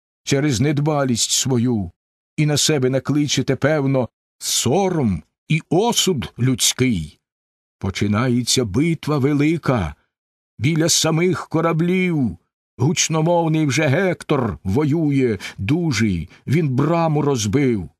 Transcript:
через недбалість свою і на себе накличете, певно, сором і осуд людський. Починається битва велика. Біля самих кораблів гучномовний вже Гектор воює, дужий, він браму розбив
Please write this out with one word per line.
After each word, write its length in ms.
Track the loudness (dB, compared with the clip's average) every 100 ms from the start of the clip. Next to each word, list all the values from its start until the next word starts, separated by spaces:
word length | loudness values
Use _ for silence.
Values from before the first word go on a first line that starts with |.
| _ _
через 360 | -4 0 0 0
недбалість 720 | 0 0 0 0 0 -2 -2
свою 600 | -2 0 0 0 -2 -4 -12 _ _ _ -2
і 100 | 0
на 100 | 0
себе 340 | 0 0 0
накличете, 640 | 0 0 0 0 -2 -2 0
певно, 520 | 0 0 0 0 -2 _ _ _
сором 840 | -6 -2 0 2 0 0 0 -2 -6 _ -4
і 140 | -4 0
осуд 600 | 0 2 0 0 -2 -6 -2
людський. 800 | -2 0 0 2 0 0 -4 -12 _ _ _ _ _ _
Починається 840 | -6 -2 -2 0 0 0 0 0
битва 540 | 0 0 0 -2 -2 0
велика. 760 | 0 2 0 0 0 0 -2 -8 _ _ _ _ _ -4
Біля 300 | -2 0 0
самих 600 | 0 0 2 2 0 -2
кораблів 880 | -2 0 0 0 0 0 0 -2 -4 _ _ _ -2
гучномовний 880 | 0 0 0 0 2 2 2 0 0
вже 200 | 0 2
Гектор 720 | 2 0 -2 -2 0 0 -4
воює, 720 | -2 0 2 0 0 2 0 -2 -8 -6
дужий, 720 | -2 0 0 0 0 0 -6 -12 -2
він 220 | 0 2
браму 540 | 0 0 2 2 0
розбив 640 | 0 0 0 2 2 0 -4